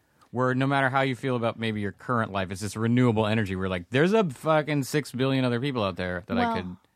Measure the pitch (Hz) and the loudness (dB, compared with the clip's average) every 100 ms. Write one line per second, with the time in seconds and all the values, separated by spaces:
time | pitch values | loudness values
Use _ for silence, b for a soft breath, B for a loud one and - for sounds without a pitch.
0 | b b b 120 127 127 135 139 135 135 | b b b -2 0 2 2 2 2 2
1 | 135 123 135 123 113 - 113 107 101 - | 0 0 -2 -2 -2 -2 -2 -2 -4 -6
2 | - 120 104 98 92 92 104 110 113 120 | -2 -2 0 -2 -4 -4 -6 -2 2 4
3 | 127 110 107 110 101 95 92 92 87 123 | 4 4 2 2 0 -2 -2 -4 0 2
4 | 170 220 190 120 156 156 147 147 127 151 | 4 4 2 -2 0 2 2 -2 0 -2
5 | 143 120 135 135 127 120 139 127 98 90 | -2 -2 0 2 0 0 -2 0 -2 -2
6 | 92 90 87 95 240 226 92 90 _ | -4 -4 -4 -2 0 -2 -6 -12 _